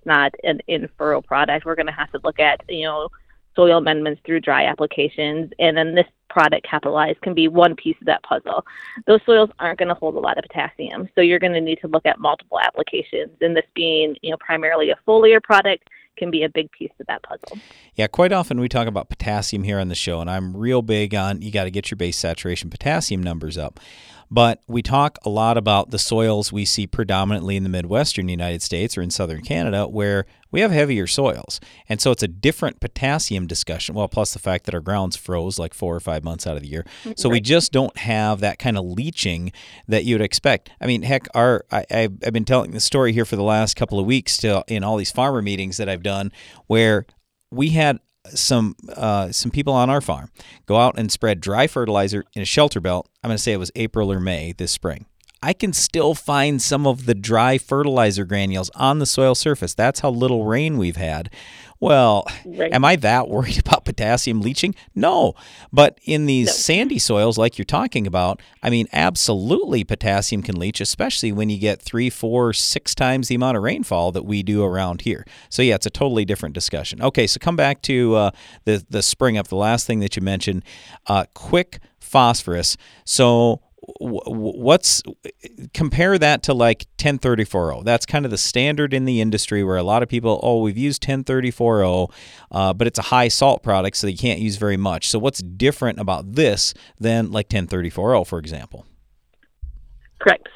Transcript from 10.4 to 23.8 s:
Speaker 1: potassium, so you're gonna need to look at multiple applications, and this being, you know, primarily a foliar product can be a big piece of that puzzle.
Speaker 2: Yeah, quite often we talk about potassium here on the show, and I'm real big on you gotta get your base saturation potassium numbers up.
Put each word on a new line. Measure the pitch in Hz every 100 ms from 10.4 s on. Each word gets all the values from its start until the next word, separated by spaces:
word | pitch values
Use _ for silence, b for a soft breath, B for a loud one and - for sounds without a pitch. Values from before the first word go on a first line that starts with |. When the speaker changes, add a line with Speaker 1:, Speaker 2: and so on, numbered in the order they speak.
Speaker 1:
potassium, | - - 139 - - - 185
so | -
you're | 175 175
gonna | 180 170
need | 160 160
to | 170
look | 160
at | 156 -
multiple | 151 151 - -
applications, | - - 156 - - 151 151 _
and | 170 165
this | -
being, | - 165 160 156 139
you | 160
know, | 160
primarily | - 160 160 160 185
a | - -
foliar | 220 220 226
product | - 202 196 185 _ b b -
can | 175
be | 160
a | 156
big | 160 156
piece | _ 160 -
of | -
that | -
puzzle. | - - - 214 B B B
Speaker 2:
Yeah, | - 107
quite | - 180
often | 190 170 123
we | 123
talk | 123 113
about | 98 -
potassium | - 113 104 98 104
here | 98 101
on | 92
the |
show, | 87 - 85
and | 85
I'm | 95 92 95
real | 117 127
big | 113 107 104
on | 101 95 95
you | 107
gotta | 101 92
get | 95 -
your | 104
base | 87 -
saturation | 85 82 - - 82
potassium | - 143 165 - 95
numbers | 90 82 80 80
up. | 71 -